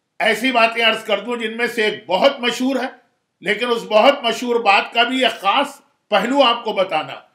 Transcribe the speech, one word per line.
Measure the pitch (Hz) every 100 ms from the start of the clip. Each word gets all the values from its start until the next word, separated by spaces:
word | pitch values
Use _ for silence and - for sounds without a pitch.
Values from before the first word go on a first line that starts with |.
| _ -
ऐसी | 190 214 262
बातें | 247 226 226
अर्ज | 226 220
कर | - 202
दूं | 226 240
जिनमें | 220 226 233
से | 233 214
एक | 214 -
बहुत | 180 277 247
मशहूर | 240 226 254 254
है, | 262 - _ _ _ _
लेकिन | 175 208 247
उस | 226
बहुत | 185 214 254 277
मशहूर | 233 220 247 233
बात | 208 202 220
का | 233
भी | 240 262
एक | 240
खास | - 196 240 285 - _ _ _
पहलू | 202 220 277
आपको | 247 240 220
बताना, | 196 185 156 143 110 -